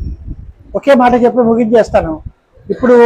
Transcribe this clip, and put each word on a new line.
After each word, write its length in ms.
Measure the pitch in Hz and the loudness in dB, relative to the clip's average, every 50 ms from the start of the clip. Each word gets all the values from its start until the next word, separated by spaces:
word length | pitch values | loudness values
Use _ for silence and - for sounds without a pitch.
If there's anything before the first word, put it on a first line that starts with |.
| - - - - - - - - - - - _ - - - | -12 -12 -14 -14 -14 -16 -16 -16 -18 -20 -20 _ -18 -10 -10
ఒకే 180 | 196 - 277 277 | -6 0 2 2
మాట 200 | 247 247 240 240 | 4 4 2 2
చెప్పి 240 | 247 240 240 202 | 2 0 0 0
ముగించేస్తాను. 840 | 254 240 226 233 226 247 214 240 226 196 - - 202 170 160 156 156 - - - _ _ _ _ _ - - | 0 0 0 0 0 0 0 0 0 0 0 -2 -2 -2 -4 -8 -10 -12 -18 -20 _ _ _ _ _ -10 -10
ఇప్పుడు, 260 | 190 - 254 240 247 240 240 | -8 -4 0 2 4 4 6